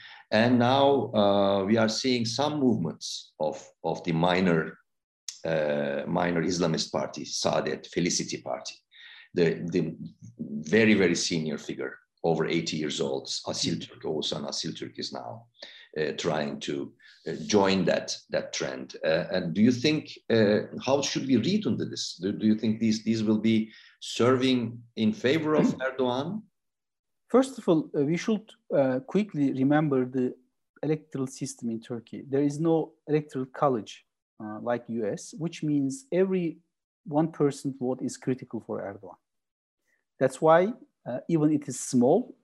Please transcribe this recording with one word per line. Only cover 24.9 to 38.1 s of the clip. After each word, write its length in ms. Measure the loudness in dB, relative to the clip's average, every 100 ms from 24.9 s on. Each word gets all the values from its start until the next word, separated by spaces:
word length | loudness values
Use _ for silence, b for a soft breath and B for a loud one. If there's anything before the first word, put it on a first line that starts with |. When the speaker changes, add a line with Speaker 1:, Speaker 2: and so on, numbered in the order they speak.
| 0
Speaker 1:
in 160 | 0
favor 420 | 2 2 2 2 2
of 120 | 2 2
Speaker 2:
<clears throat> 80 | -4
Speaker 1:
Erdogan? 560 | -2 -2 0 -4 -6 -10 _ _ _ _ _ _ _ _
Speaker 2:
First 280 | 4 4 0
of 120 | 2
all, 200 | 2 2 0
uh, 40 |
we 160 | 0 0
should, 260 | 0 -2 -4 -20 -2 2
uh, 240 | 2 0
quickly 540 | 0 -2 0 0 0
remember 500 | 2 4 4 4 2
the 320 | 0 0 -2 -4 _ _ _ _
electoral 440 | -2 -2 -4 -8 -6
system 420 | -6 -10 -8 -6
in 100 | -6
Turkey. 460 | -8 -10 -10 -14 -4
There 160 | 0
is 160 | 0 2
no 320 | 2 2 0 -8 -2
electoral 380 | -2 -2 -6 -6
college, 600 | 0 0 0 -4 -16 _ _ _ -14
uh, 160 | -12 -8
like 220 | -4 -4 -4
U 180 | -4 -4
S, 260 | -4 -8 -8
which 260 | -8 -6
means 440 | -2 0 0 -4 -2
every 460 | 0 2 2 -2 -6 _ _ _ _ -4
one 240 | 0 0
percent 500 | 2 0 0 -6 -4
vote 220 | -4 -4
is 160 | -6